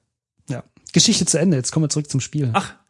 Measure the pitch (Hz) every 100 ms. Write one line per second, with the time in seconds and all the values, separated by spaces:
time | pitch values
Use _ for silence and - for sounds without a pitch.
0 | _ _ _ _ - 127 - _ - -
1 | - 214 170 160 180 147 127 - 151 151
2 | 151 135 - 151 135 147 - - _